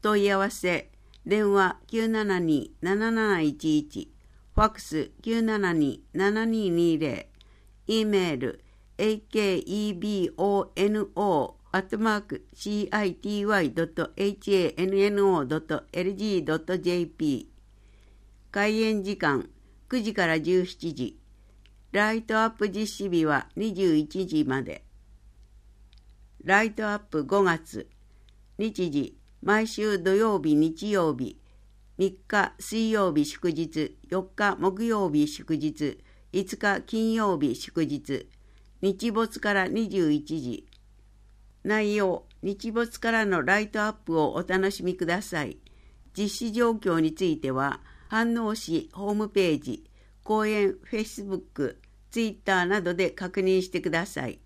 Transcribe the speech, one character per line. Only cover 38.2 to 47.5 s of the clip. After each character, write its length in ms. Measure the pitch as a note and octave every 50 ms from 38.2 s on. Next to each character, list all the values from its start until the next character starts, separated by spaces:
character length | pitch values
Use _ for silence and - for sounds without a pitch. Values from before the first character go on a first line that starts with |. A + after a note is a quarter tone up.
| - - - - - - - - - - - -
日 300 | - G3 F#3+ G3 - A#3
没 280 | G#3 A3 A3+ A3 A3 -
か 140 | - G#3 G#3
ら 140 | G3 F#3 F3+
二 200 | - G#3+ A3+ G3
十 240 | F3 F#3+ F3 D#3
一 300 | D3 D3 D3 - D#3 D#3+
時。 240 | C3+ B2 A#2 - - - - - _ - - - - - - - - - - _ - - _ _ _
内 320 | F#3 G#3+ A3 G#3+ G#3 G#3
容、 300 | G#3+ G3+ F#3+ F3 - - - - -
日 300 | - F#3 G3+ G3+ - A3+
没 280 | G#3+ A3+ A#3 A3+ - -
か 120 | - A3+
ら 160 | A3+ A3+ A3 G3+
の 160 | F#3+ E3+ C#3
ラ 160 | C3 F#3+ G#3
イ 100 | G#3+ G#3
ト 160 | - G#3+ G#3
ア 40 | G#3+
ッ 40 | G#3+
プ 260 | - - - E3 D#3+
を 140 | D3+ C3+ -
お 80 | -
楽 300 | F3 - F#3 F#3+ F#3+ F#3+
し 120 | G3 - -
み 120 | F3+ F#3
く 100 | F#3 F3+
だ 160 | E3 F3 F#3
さ 220 | G#3 - - D#3+ D3
い。 160 | A2 - - _ - - - - - - - - - - -
実 300 | G#3 G#3 - - A#3+ A#3
施 40 |
状 200 | G#3 A#3 A#3+ A#3
況 260 | A#3 G#3+ - G3 E3+ E3
に 160 | D#3+ D#3+ D#3
つ 100 | - F#3
い 140 | F3 D#3 D3+
て 140 | - C3